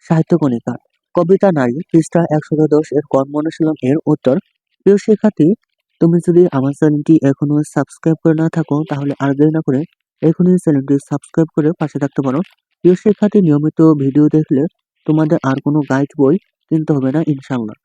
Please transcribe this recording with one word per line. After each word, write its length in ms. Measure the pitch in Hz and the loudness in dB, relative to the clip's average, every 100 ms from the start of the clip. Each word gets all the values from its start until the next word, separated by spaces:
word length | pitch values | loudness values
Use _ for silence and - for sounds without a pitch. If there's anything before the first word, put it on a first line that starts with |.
সাহিত্য 280 | _ 165 160 170 | _ -2 0 0
কণিকা 360 | 151 117 - 120 _ _ _ | 0 -4 -8 -12 _ _ _
কবিতা 340 | - 170 185 202 | -4 0 2 2
নারী 240 | 160 127 120 - | 0 -2 -4 -2
পৃষ্ঠা 340 | 165 160 175 160 | 0 0 -2 0
একশত 300 | 151 - 151 156 | -2 -2 -2 2
দশ 160 | 151 151 | 0 0
এর 120 | 139 143 | -4 -2
কর্ম 220 | 135 139 | -2 -2
অনুশীলন 420 | 147 151 - 156 156 | -4 -6 -4 -4 -2
এর 140 | 127 151 - | -2 -2 0
উত্তর। 300 | 151 - 143 - _ _ _ - | -2 0 -2 -4 _ _ _ 0
প্রিয় 120 | 202 | 0
শিক্ষার্থী, 500 | - 214 214 - 156 214 _ _ _ _ | 2 0 0 0 0 0 _ _ _ _
তুমি 160 | 170 170 | 0 0
যদি 220 | 165 170 175 | 2 2 2
আমার 200 | 139 131 | 2 -4
চ্যানেলটি 420 | 143 156 147 147 160 | 0 0 0 2 2
এখনো 320 | 139 135 143 147 151 | 2 -2 -2 -2 -2
সাবস্ক্রাইব 420 | - 135 - - 160 | -4 -6 -4 -4 0
করে 140 | 165 | 0
না 120 | 156 160 | 0 0
থাকো, 280 | 165 156 147 151 | -2 -4 -4 -4
তাহলে 240 | 143 143 139 | -6 -6 -4
আর 120 | 139 | -4
দেরি 180 | 139 151 | 2 2
না 60 | 160 | 0
করে 200 | 160 131 165 _ _ _ | -2 -4 -4 _ _ _
এখনই 360 | 156 165 180 180 | -2 2 2 2
চ্যানেলটি 380 | - 147 135 139 - | 2 -2 0 -4 -2
সাবস্ক্রাইব 420 | 143 _ - 165 | -10 _ -4 -2
করে 140 | - 151 170 | -2 -4 -2
পাশে 180 | 151 143 | -6 -6
থাকতে 220 | 139 - | -6 -4
পারো। 180 | 139 131 190 _ _ _ | -4 -4 -6 _ _ _
প্রিয় 120 | 170 185 | 0 2
শিক্ষার্থী, 420 | 220 202 214 208 | 0 0 0 2
নিয়মিত 400 | 175 147 151 - 160 151 | 2 2 0 2 2 4
ভিডিও 280 | 135 135 151 | 0 2 2
দেখলে 340 | 156 156 131 156 _ _ _ - | 2 0 -2 -2 _ _ _ -4
তোমাদের 320 | 156 156 170 | -2 0 0
আর 140 | 131 135 | -2 -4
কোনো 180 | 147 151 143 | -2 -2 -2
গাইড 200 | 135 139 151 | -2 -4 0
বই 160 | 135 180 _ _ _ | 0 0 _ _ _
কিনতে 200 | 160 156 | -4 -2
হবে 180 | 147 131 | -2 -2
না 80 | 143 160 | -2 -2
ইনশাআল্লাহ। 500 | 139 135 131 107 107 | -4 -6 -8 -8 -12